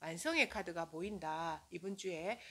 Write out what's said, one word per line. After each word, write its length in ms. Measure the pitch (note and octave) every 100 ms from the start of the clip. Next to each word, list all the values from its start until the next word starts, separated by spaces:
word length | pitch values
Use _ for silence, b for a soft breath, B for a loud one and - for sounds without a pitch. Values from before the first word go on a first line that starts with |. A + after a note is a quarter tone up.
완성의 500 | D#3+ E3+ D#4 E4 B3
카드가 400 | G#3+ F3+ E3+ E3
보인다. 760 | D#3+ G3+ G3+ D#3 D#3+ E3 D#3 -
이번 260 | F3 F#3+ G3
주에. 420 | F#3 D#3+ F3+ A#3 B